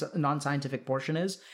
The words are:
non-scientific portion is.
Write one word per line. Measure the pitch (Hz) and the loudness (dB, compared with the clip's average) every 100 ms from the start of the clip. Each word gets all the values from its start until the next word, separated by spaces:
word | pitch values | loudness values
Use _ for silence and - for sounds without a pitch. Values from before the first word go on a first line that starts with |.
| - | 0
non-scientific | 180 143 147 143 143 139 131 - | 2 2 2 0 0 -2 -4 0
portion | 131 131 160 | -2 0 0
is. | 190 185 - | 0 -2 -12